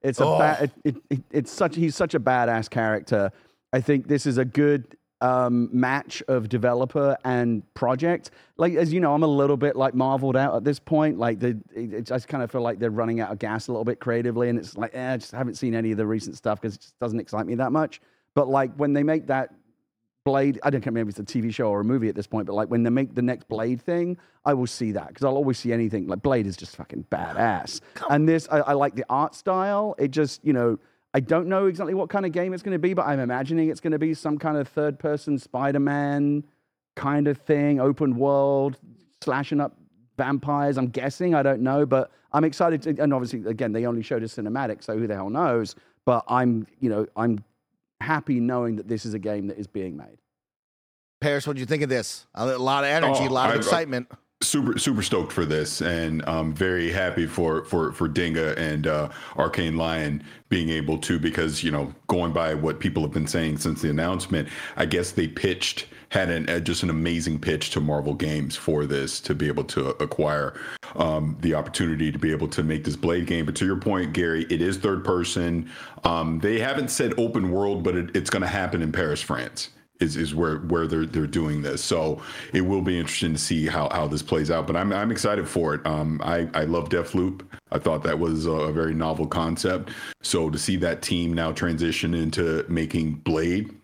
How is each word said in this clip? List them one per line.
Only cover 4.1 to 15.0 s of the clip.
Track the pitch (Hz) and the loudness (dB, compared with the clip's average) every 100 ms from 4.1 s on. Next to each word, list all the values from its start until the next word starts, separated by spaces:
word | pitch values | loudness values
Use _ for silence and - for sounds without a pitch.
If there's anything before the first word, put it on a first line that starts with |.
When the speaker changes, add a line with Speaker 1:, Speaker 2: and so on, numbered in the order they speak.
| 147 147 | 0 2
Speaker 1:
is | 123 | 0
a | |
good, | 127 143 147 143 120 - _ _ | 2 4 4 4 -2 -20 _ _
um, | 127 127 123 120 120 | 2 4 4 4 2
match | 123 127 139 - - - | 2 2 0 -4 -10 0
of | 127 110 | 0 0
developer | 120 123 120 127 151 139 135 | 0 2 2 0 2 2 2
and | 131 123 120 113 - | 0 2 2 0 -4
project. | - 123 131 165 175 - - _ - | -2 0 2 2 0 -4 -20 _ 0
Like, | 170 | 0
as | 160 170 | 2 2
you | 175 | 4
know, | 160 | 4
I'm | 147 | 4
a | 160 | 4
little | 143 139 139 | 4 4 4
bit, | 147 | 2
like, | 127 131 | 2 2
marveled | 123 131 135 135 127 | 2 2 2 2 2
out | 135 | 2
at | 117 | 2
this | 123 143 | 0 -2
point. | - 156 156 98 | 0 2 2 2
Like, | 117 110 | -2 0
they, | 123 110 - | 0 -2 -8
it, | 104 117 | -10 -8
it, | 104 117 | -8 -4
I | 127 | -6
just | - | -4
kinda | 143 117 | -6 -4
feel | 131 | -2
like | 117 98 | -2 0
they're | 117 | -2
running | 107 117 117 | 0 0 0
out | 104 | -2
of | 104 | -4
gas | 110 110 117 | -4 -4 -2
a | |
little | 120 | -2
bit | 113 117 | -2 -2
creatively, | - 117 120 117 123 | 0 0 0 0 0
and | 117 | 0
it's | 98 98 | -4 -8
like, | 110 | -8
eh, | 127 | -6